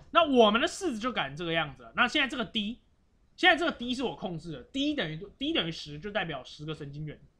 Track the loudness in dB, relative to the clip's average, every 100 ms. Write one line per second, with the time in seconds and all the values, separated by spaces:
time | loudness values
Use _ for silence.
0 | 2 4 6 8 8 6 2 0 -4 -2
1 | -2 -2 -4 -4 -2 0 -2 -6 -8 0
2 | 2 2 0 -2 -4 -4 -4 -8 _ _
3 | _ _ _ 2 4 6 2 -2 -6 -4
4 | -4 -4 -6 -8 -8 -12 -8 -4 -2 -2
5 | -4 -6 -12 -6 -2 -2 -2 -6 -10 -12
6 | -6 -4 -4 -6 -10 -12 -10 -10 -10 -10
7 | -10 -12 -20